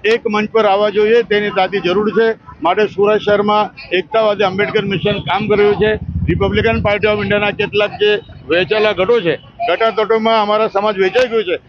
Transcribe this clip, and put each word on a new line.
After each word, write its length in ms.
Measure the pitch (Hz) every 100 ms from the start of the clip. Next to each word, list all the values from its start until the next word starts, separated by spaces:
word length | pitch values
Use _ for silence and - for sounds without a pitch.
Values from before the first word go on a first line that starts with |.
એક 220 | 208 233 233
મંચ 240 | 214 214
પર 140 | 220
આવવા 240 | 214 196 208
જોઈએ, 320 | 202 214 233
તેની 280 | 233 208 208
તાતી 300 | 190 185 196
જરૂર 320 | 175 190 208
છે. 260 | 214 226 220 - -
માટે 260 | 165 214 208
સુરત 340 | 175 202 214
શહેરમાં 680 | 208 208 208 208 190 - -
એકતાવાદી 520 | 180 190 226 214 202
આંબેડકર 420 | 196 190 202 214
મિશન 340 | 196 190 208 202
કામ 280 | - 175 214
કરી 100 | 208
રહ્યું 180 | -
છે. 180 | 208 214 214 - - -
રિપબ્લિકન 540 | 175 196 208 214 226
પાર્ટી 260 | 208 208 214
ઓફ 100 | 208
ઇન્ડિયાના 340 | 202 208 208
કેટલાક 400 | 202 202 202 208
જે 280 | - 208 208 - - -
વહેંચાયેલા 440 | 165 185 214 214
ગઢો 280 | 190 185 240
છે, 180 | 170 139 - - 170
ગટાતોટોમાં 720 | 185 226 214 208 226 220 226
અમારા 260 | 208 214 220
સમાજ 300 | 196 208 196
વેચાઈ 300 | 190 190 254
ગયું 160 | 226
છે. 160 | 180 160